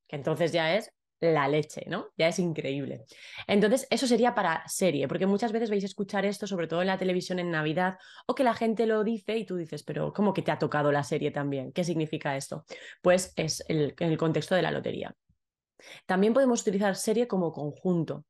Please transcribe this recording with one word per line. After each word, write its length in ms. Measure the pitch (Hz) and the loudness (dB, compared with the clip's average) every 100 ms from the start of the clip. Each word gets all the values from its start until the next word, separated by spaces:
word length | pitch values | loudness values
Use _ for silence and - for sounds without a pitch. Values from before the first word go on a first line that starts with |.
| - | -12
que 80 | 147 | -6
entonces 360 | 147 156 165 | -2 0 2
ya 220 | 165 160 | 2 2
es 200 | 196 - _ _ - | 0 -2 _ _ -2
la 260 | 165 156 139 | 2 4 4
leche, 380 | 151 151 - - | 2 -2 -6 -8
¿no? 220 | 185 392 - | -8 -8 0
Ya 100 | 165 | 0
es 120 | 180 | 2
increíble. 680 | 175 151 139 139 131 135 - - - - - | -2 -2 -4 -4 -6 -10 -14 -20 -18 -10 0
Entonces, 400 | 202 208 254 - | 4 4 2 0
eso 160 | 233 254 | 0 2
sería 300 | 233 240 214 | 4 4 2
para 320 | 185 160 - | 0 0 -4
serie, 400 | - 185 147 135 | 0 2 2 0
porque 180 | 170 190 | 0 2
muchas 280 | 202 240 | 2 0
veces 160 | 220 220 | -2 0
vais 120 | 208 | -2
a 40 | 196 | -2
escuchar 380 | - 196 202 196 | -6 -4 -2 -2
esto, 200 | 202 202 | -2 -6
sobre 220 | 190 160 | -4 -2
todo 140 | 165 | 0
en 60 | 190 | 0
la 100 | 190 | 0
televisión 420 | 185 180 180 180 | 0 0 -2 -4
en 100 | 175 | -2
Navidad, 480 | 156 156 160 185 185 - - - | -2 0 0 0 -2 -14 -14 -6
o 80 | 254 | 0
que 80 | |
la 100 | 254 | 2
gente 320 | 220 226 220 226 | 2 0 0 2
lo 180 | 220 | 2
dice 340 | 214 226 - 226 | 0 -2 -4 -4
y 80 | 202 | -4
tú 100 | 180 | -6
dices, 260 | 160 151 | -6 -10
"Pero, 280 | - 151 151 | -8 -4 -4
¿cómo 220 | 170 202 | 0 0
que 80 | 185 | 2
te 100 | 156 | 0
ha 80 | 151 | 0
tocado 320 | 151 147 147 | 0 0 2
la 120 | 143 | 2
serie 280 | 139 151 143 | 0 -2 -2
también? 400 | 143 143 139 131 | -4 -4 -4 -6
¿Qué 140 | - 170 | -4 -2
significa 500 | 165 156 151 151 139 | -2 -2 -4 -4 -4
esto?". 300 | - 156 - - - - | -6 -12 -12 -18 -18 -2
Pues 300 | 180 180 185 - | 4 4 2 -4
es 260 | 160 - - | -4 -4 -2
el, 260 | 160 143 - | 0 0 0
en 140 | 170 | 0
el 60 | 160 | 2
contexto 380 | 165 151 151 185 | 2 0 0 0
de 60 | |
la 100 | 160 | 0
lotería. 440 | 73 60 - - - _ _ _ _ _ _ - - - | -2 -4 -6 -10 -14 _ _ _ _ _ _ -20 -14 -2
También 280 | 185 208 | 2 4
podemos 280 | 247 262 240 | 6 4 4
utilizar 340 | - 196 202 190 | 2 2 2 0
serie 300 | - 214 240 | 0 0 2
como 260 | 190 165 | 0 0
conjunto. 720 | 156 147 147 185 175 151 147 | -2 -8 -4 0 0 0 -4